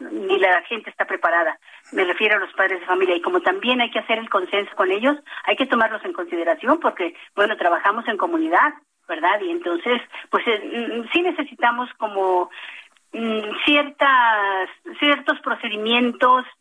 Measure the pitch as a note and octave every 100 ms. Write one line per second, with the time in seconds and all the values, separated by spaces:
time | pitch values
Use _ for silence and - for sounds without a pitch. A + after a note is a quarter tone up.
0 | - - F#3+ G3 - A#3 - A3+ G3+ -
1 | G3 F#3+ F3 E3+ E3 - _ - - -
2 | F3+ F3 G#3+ G#3 F#3 - F#3+ F#3 - F#3
3 | F#3 F3 F3 F3+ F#3 F#3+ A3+ B3+ A#3+ A#3+
4 | - A3 A3+ G3+ F3+ G3+ G3+ - F#3+ G3
5 | B3+ D4 - - - G#3 C4 A#3+ A3 G#3+
6 | G3 F3 F3 F3 E3+ D#3+ A#3 E4 B3+ -
7 | F3 - - - G#3 G#3 F3+ - G3+ A3
8 | A#3 G3+ F#3 D#4+ D#4+ G3+ D4 D4 _ _
9 | - D#3+ E3+ G#3 F#3 E3+ F3 E3+ A#3+ A#3+
10 | - - - G3 - G#3+ F3 A#3 A3+ A3+
11 | A3+ E4 F4+ D#4+ C#4 A#3+ A#3+ A#3+ B3 -
12 | A3 G3+ F#3+ F3+ - - - - - _
13 | _ A3 A3+ A3 G#3+ - - D4 C#4+ -
14 | C#4 C4 A#3 G#3+ G3 F#3+ F#3 - - -
15 | D4 C#4+ C#4+ D4 - G#3+ A#3 G#3 A3 A#3+
16 | A#3+ A#3 B3+ B3+ B3+ -